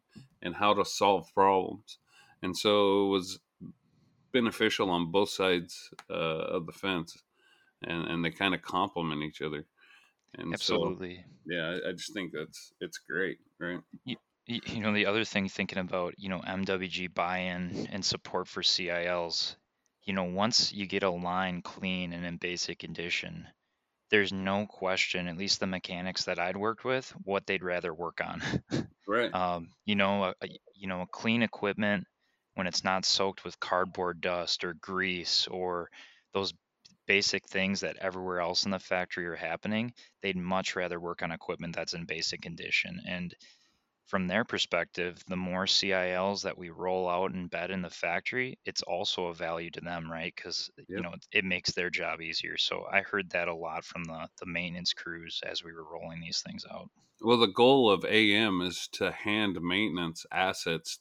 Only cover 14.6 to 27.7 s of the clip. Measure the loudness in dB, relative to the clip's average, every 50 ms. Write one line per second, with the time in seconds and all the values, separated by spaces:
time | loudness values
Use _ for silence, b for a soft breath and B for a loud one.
14.6 | -6 -6 -6 -2 0 2 4 4 4 4 4 2 0 0 0 0 0 0 -2 -2
15.6 | -4 -2 -2 -4 -2 -2 -2 -2 -2 -2 -4 -6 -6 -6 -4 -4 -4 -4 -4 -2
16.6 | 0 0 0 0 -2 -2 -4 -4 -6 -4 -2 -2 -2 0 0 -2 -2 -2 -2 -2
17.6 | -4 -4 -4 -4 -6 -4 -4 -2 -2 -2 -2 -2 -4 -4 -4 -4 -4 -4 -4 0
18.6 | 2 2 2 2 0 0 0 0 0 0 0 0 0 -2 -2 -2 -2 -4 -6 -10
19.6 | _ _ _ _ _ _ _ _ _ -2 0 0 0 0 2 2 2 4 4 4
20.6 | 4 2 0 -4 -4 -2 0 2 2 2 2 0 -2 -2 0 0 0 0 -2 -4
21.6 | -6 -10 -10 -6 -4 -2 -2 -2 -4 -4 -6 -6 -6 -6 -6 -4 -4 -4 -4 -4
22.6 | -4 -4 -6 -8 -10 -10 -6 -6 -4 -2 -2 -2 -4 -6 -8 -12 -14 -16 -20 _
23.6 | _ _ _ _ _ _ _ _ _ 4 6 6 6 4 0 -2 0 2 2 2
24.6 | 0 -2 -4 -2 0 0 2 2 2 0 0 -2 -2 -2 -4 -2 -2 0 0 0
25.6 | 0 -2 -2 -2 -4 -6 -6 -6 -4 -4 -4 -2 -2 -2 -2 0 -2 -2 -2 0
26.6 | -2 -2 -2 -2 -2 -2 -2 -2 -2 -6 -12 -10 -4 -2 0 0 0 0 -2 0
27.6 | 0 0